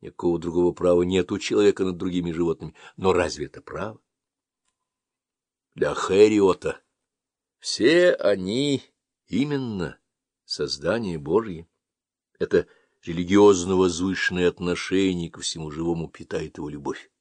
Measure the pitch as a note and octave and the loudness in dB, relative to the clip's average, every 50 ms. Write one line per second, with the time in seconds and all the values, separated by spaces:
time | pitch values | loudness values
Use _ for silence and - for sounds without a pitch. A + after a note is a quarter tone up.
0 | - - - _ - F2 E2+ E2 D#2+ F2 D#2+ F2 F2 F2 E2 - F2 F2 F2 F2 | -18 -18 -14 _ -2 0 0 0 -2 -4 -2 0 0 0 0 0 2 2 4 4
1 | F2+ F2+ F#2 F#2 F2+ - G#2+ G2 - - - G#2+ G#2 G2+ G2 - G2 F#2+ F#2+ E2+ | 4 2 2 0 0 0 -4 -6 -4 -2 2 4 4 4 4 2 -2 -4 -4 -4
2 | G2 F#2+ F2 F2+ E2+ E2+ E2 E2 F2 E2+ D#2+ - - D#2 - _ - - _ - | -6 -4 -2 -2 -4 -4 -2 -2 -2 -2 -2 -4 -6 -16 -16 _ -20 -20 _ -2
3 | - F#2+ F2+ F2 F2+ E2 D2+ D2 D2 C#2 _ - - - - D2+ F#2 G#2+ A2 A2+ | 0 2 2 2 2 0 -2 -8 -12 -12 _ -18 -20 -14 -10 -10 -10 -10 -12 -16
4 | _ _ _ _ _ _ _ _ _ _ _ _ _ _ _ _ _ _ _ _ | _ _ _ _ _ _ _ _ _ _ _ _ _ _ _ _ _ _ _ _
5 | _ _ _ _ _ _ _ _ _ _ _ _ _ _ _ - F#2 D2 C#2+ - | _ _ _ _ _ _ _ _ _ _ _ _ _ _ _ -4 -2 -2 -2 -4
6 | - - F#2+ G2 G#2 G#2+ G#2+ G#2 G2 F#2+ F2 - - D#2+ C#2+ - _ _ _ _ | -4 0 6 8 8 8 8 6 4 4 4 2 -2 -10 -10 -10 _ _ _ _
7 | _ _ _ _ _ _ _ _ _ _ _ _ - - - - G2+ B2 D#3+ F3 | _ _ _ _ _ _ _ _ _ _ _ _ -10 -10 -6 2 4 4 6 6
8 | F3 F3+ - - - F#2 G2+ G2 F#2 F#2 G#2 B2 C#3 D3 C#3 B2+ - _ _ _ | 6 4 4 2 2 0 0 0 -2 -4 -2 -2 0 0 -2 -2 -4 _ _ _
9 | _ _ _ _ _ _ - F#2+ C3+ D3+ D3 C#3 C3 A#2+ A2 G2 E2+ C#2+ - _ | _ _ _ _ _ _ -4 -2 -2 -2 -2 -4 -4 -6 -6 -6 -6 -8 -8 _
10 | _ _ _ _ _ _ _ _ _ _ - - D2+ C#2 - C#2 C#2 E2 - A#2+ | _ _ _ _ _ _ _ _ _ _ -8 -6 -6 -6 -6 -6 -4 -2 -2 -2
11 | A#3 G2 E2+ D#2+ C#2+ C#2+ D#2+ G#2 A2+ A2 F2+ D#2+ E2 _ _ _ _ _ _ _ | -4 -6 -8 -8 -4 0 0 0 0 -2 -10 -14 -14 _ _ _ _ _ _ _
12 | _ _ _ _ _ _ _ _ F#2 - - F2+ E2+ _ _ _ _ _ _ _ | _ _ _ _ _ _ _ _ -8 0 0 0 0 _ _ _ _ _ _ _
13 | _ - E2+ E2 F2+ F2 F#2+ G2+ G2+ G#2 G2+ F2+ F2 F#2 F#2+ F#2 F#2 F2+ E2 D#2+ | _ -8 -6 -6 -4 2 4 6 8 8 6 4 2 -2 2 2 2 2 2 -2
14 | F2+ F#2+ F#2 F2 - - F#2 F2+ F2+ F2 E2+ - F#2 F2 F2 E2+ - - F#2+ F#2+ | -4 -4 -4 -2 -4 -4 -2 0 0 0 0 -2 -6 -6 -4 -6 -6 -2 0 0
15 | G2 F#2+ F#2 F2 E2+ E2 - D#2+ E2 - - E2 D#2+ D#2 D2 D2+ E2 E2+ E2+ E2 | 0 0 0 -2 -6 -8 -10 -10 -10 -10 -10 -8 -10 -10 -8 -6 -4 -4 -4 -4
16 | D#2+ D2+ _ - G#2+ - - E2 D#2+ D2+ - - D#2+ D2 D2+ D2 C#2 C#2 C2+ - | -6 -10 _ -18 -16 -10 -8 -8 -8 -8 -10 -12 -12 -10 -10 -10 -10 -10 -10 -10
17 | - _ _ _ | -14 _ _ _